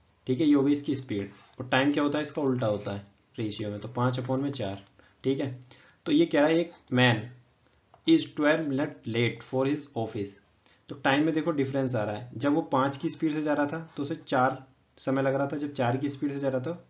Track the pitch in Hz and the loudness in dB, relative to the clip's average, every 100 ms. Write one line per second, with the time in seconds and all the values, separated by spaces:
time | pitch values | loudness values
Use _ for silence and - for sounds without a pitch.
0 | _ _ - 127 156 143 139 143 - 127 | _ _ -4 0 4 4 4 2 0 -4
1 | - 104 98 - - - 123 131 143 147 | -2 -4 -4 -10 -20 -12 0 2 4 2
2 | 147 147 147 - 139 127 117 104 101 101 | 2 0 -4 -2 0 0 0 0 -4 -8
3 | 101 _ _ - 110 101 107 101 120 - | -10 _ _ -6 -6 -4 -6 -6 -8 -2
4 | 123 127 123 131 143 127 101 101 - _ | 0 0 -2 -2 -2 -4 -6 -6 -12 _
5 | - _ 131 139 139 120 - - - _ | -20 _ -2 -2 -2 -6 -16 -20 -20 _
6 | - 151 165 160 151 165 175 - - 123 | 0 2 4 4 4 4 0 -6 -2 4
7 | 127 107 - - _ _ _ _ _ _ | 4 4 -2 -14 _ _ _ _ _ _
8 | - 165 131 - 147 160 156 135 151 - | 4 4 4 0 2 2 0 -2 -2 -6
9 | 120 110 120 117 - 131 135 147 - - | -4 0 0 0 -4 0 0 -2 -6 -6
10 | 107 110 98 - _ _ _ _ - 127 | -6 -4 -8 -10 _ _ _ _ -16 -4
11 | 147 139 156 156 156 151 131 139 131 120 | 0 2 2 0 0 0 0 0 -2 -2
12 | 104 104 120 113 139 147 151 135 139 - | -2 -4 -10 -4 0 0 2 2 2 0
13 | 165 - 160 151 151 147 147 165 165 - | -6 -2 -2 -2 -2 0 0 -4 -10 -8
14 | 143 160 - 139 139 - - _ _ - | -6 -6 -2 2 2 0 -12 _ _ -10
15 | - 135 135 135 143 156 143 139 120 131 | -2 0 2 2 0 -4 -6 -2 0 0
16 | 143 135 147 139 139 127 123 175 | -2 -2 -4 -2 -2 -2 -4 -8